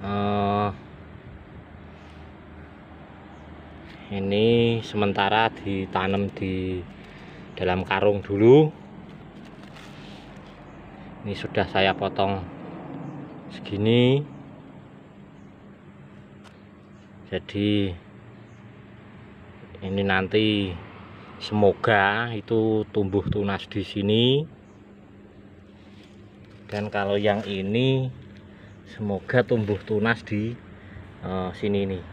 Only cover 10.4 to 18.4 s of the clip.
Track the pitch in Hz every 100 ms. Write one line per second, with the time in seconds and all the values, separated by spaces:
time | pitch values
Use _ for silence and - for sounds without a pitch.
10.4 | - - - - - - - - 101 101
11.4 | - - 95 101 95 92 98 - 98 98
12.4 | 90 - - - - - - - - -
13.4 | - - - 98 107 120 123 139 147 -
14.4 | - - - - - - - - - -
15.4 | - - - - - - - - - -
16.4 | - - - - - - - - - 95
17.4 | - 101 104 104 98 85 - - - -